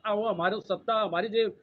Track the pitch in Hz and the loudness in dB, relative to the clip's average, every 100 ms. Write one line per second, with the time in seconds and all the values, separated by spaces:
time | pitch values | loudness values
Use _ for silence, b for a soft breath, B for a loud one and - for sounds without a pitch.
0 | 220 208 226 175 180 208 - 185 - 220 | -2 0 0 0 0 0 -2 -4 0 0
1 | 196 170 214 226 214 - | 0 0 0 0 0 -2